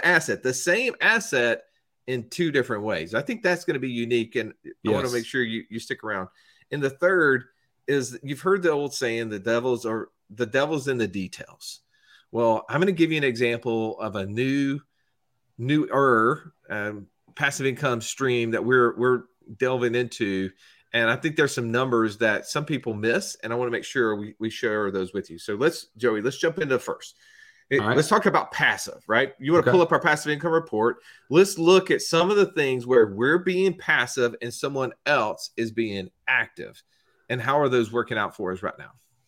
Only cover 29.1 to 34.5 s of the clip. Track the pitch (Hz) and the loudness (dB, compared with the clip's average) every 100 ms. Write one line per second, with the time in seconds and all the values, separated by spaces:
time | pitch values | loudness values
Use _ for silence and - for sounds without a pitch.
29.1 | 110 135 - 135 170 127 180 170 151 170 | 0 0 -2 2 4 6 4 4 2 2
30.1 | 147 151 147 170 160 165 107 113 - - | 0 0 -2 0 0 0 0 0 0 -10
31.1 | - - 156 196 165 165 190 185 151 - | -20 2 4 6 4 6 6 6 0 2
32.1 | 165 180 208 196 156 139 127 120 127 107 | 2 4 4 2 2 0 0 4 6 6
33.1 | 98 131 175 185 185 190 180 - 147 123 | 2 2 2 2 0 0 0 0 0 0
34.1 | 131 120 113 120 | 0 -2 -2 -10